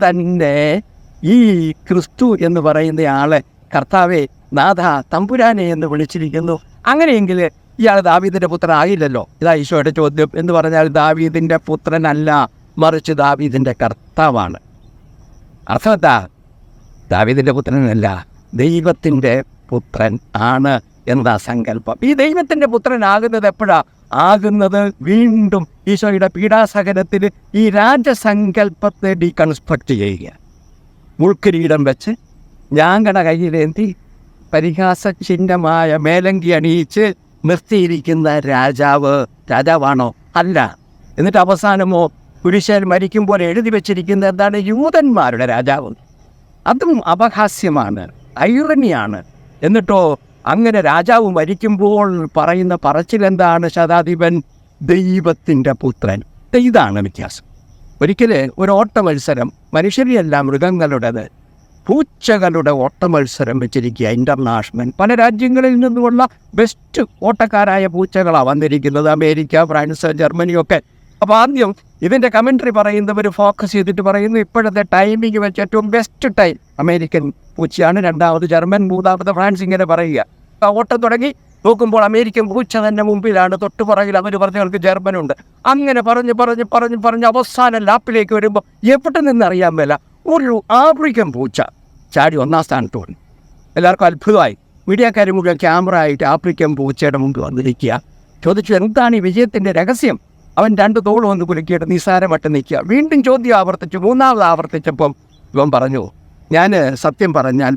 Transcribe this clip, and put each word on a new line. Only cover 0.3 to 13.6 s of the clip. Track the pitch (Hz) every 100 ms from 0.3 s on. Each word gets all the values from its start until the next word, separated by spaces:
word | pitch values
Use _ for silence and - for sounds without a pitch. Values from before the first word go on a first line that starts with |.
| 180 147 143 151 185 - - - - 165
ഈ | 240 226 180 160 - -
ക്രിസ്തു | 180 - - 254 208 170
എന്ന് | 170
പറയുന്ന | 151 151 160 156 151 135
ആളെ, | 143 151 - _ _
"കർത്താവേ, | - - 190 175 175 139 _ _ 147
നാഥ, | 165 180 175 143 -
തമ്പുരാനെ" | 165 202 254 233 214 175
എന്ന് | 160 160
വിളിച്ചിരിക്കുന്നു. | 151 151 170 156 160 165 160 - - -
അങ്ങനെയെങ്കിൽ | 285 330 233 196 180 165 - _ -
ഇയാൾ | 220 196 180
ദാവീദിന്റെ | 170 190 180 175
പുത്രനായില്ലല്ലോ. | 170 165 156 170 196 151 120 - -
ഇതാ | 165 160
ഈശോയുടെ | 143 160 151 151
ചോദ്യം | 147 147 151 -
എന്ന് | 175
പറഞ്ഞാൽ | 170 160 160 160 156
ദാവീദിന്റെ | 151 156 160 165 165 160 -
പുത്രനല്ല, | 156 - 160 156 147 156 147 123 _ _ -
മറിച്ച് | 156 160 151
ദാവീദിന്റെ | 147 139 139 147 131